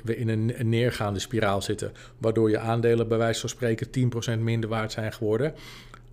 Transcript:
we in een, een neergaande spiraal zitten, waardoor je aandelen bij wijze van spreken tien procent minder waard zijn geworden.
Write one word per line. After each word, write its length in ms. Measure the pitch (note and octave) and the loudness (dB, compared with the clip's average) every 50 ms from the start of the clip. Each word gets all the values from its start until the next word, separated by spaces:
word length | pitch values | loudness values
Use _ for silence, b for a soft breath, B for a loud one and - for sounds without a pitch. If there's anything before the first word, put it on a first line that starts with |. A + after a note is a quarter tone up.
| - | -4
we 140 | A#2 A#2 | -4 -2
in 100 | - A#2 | -2 0
een, 320 | A2 A2+ A2 A2 A#2 A#2+ - | 0 0 0 0 0 0 0
een 100 | A#2+ A2+ | 0 2
neergaande 500 | A#2 A#2 B2 A#2+ - - A2 G2+ G2+ F#2 | 2 4 2 2 2 0 -2 -2 -2 -4
spiraal 420 | - - A2+ A2 G#2+ G2 G2 G2 | -4 -2 0 2 2 2 2 2
zitten, 300 | - - G#2 - G2+ G2 B B B B B | 0 -2 -4 -4 -6 -8 B B B B B
waardoor 320 | - G#2+ A2+ G#2+ A2+ A2+ A2 | -2 0 2 4 4 4 4
je 100 | G#2+ A2+ | 4 2
aandelen 480 | A2+ A2+ A#2 A#2 A2+ A#2 A#2 A2+ A2+ | 2 0 0 2 4 4 4 4 2
bij 100 | A2 A2+ | 2 2
wijze 220 | A2+ A#2 A2+ A2 - | 2 2 2 0 -2
van 100 | - A#2 | -4 -6
spreken 400 | - - B2 A#2 A2+ - A#2 - | -4 -2 0 0 0 0 -4 -4
tien 200 | - C3 B2+ A#2+ | 0 0 0 2
procent 320 | A#2 A#2 G#2 A#2 A2+ A2+ | 0 0 -2 -2 0 0
minder 280 | A2+ A2+ A2+ A2+ A2 G#2 | 0 0 0 0 0 -2
waard 220 | A2+ A2 A2 A2 | -2 -2 -2 -4
zijn 220 | - A2+ A2 G#2+ - | -4 -4 -4 -4 -4
geworden. 400 | - A2 G#2 A2 A2+ C3+ D#3+ B B B B B B B B B B B - | -2 0 2 2 2 0 -2 B B B B B B B B B B B -20